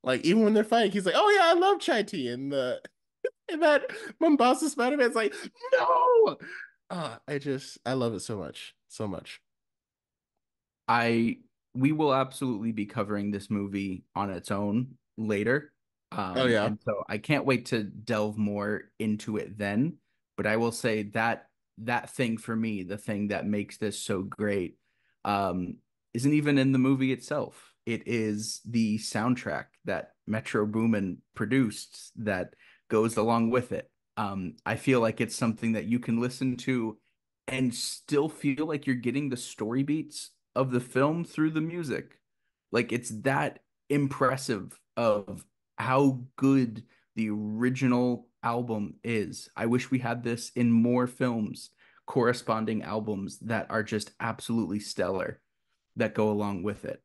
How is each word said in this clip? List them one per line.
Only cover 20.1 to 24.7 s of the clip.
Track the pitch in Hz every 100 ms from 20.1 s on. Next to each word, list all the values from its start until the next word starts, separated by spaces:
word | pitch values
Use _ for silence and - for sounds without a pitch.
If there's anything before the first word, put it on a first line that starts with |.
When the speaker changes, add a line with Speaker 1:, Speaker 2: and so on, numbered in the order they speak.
| _ _ -
Speaker 2:
But | 101
I | 110
will | 117
say | 113 120 110
that | 104 117 113 113 - _ _ -
that | 113 120 -
thing | - 123 110
for | - 113
me, | 113 104
the | 90 104
thing | - 104 104
that | 98 71
makes | 104 101 -
this | 107 101
so | - 101
great, | 98 - 107 101 87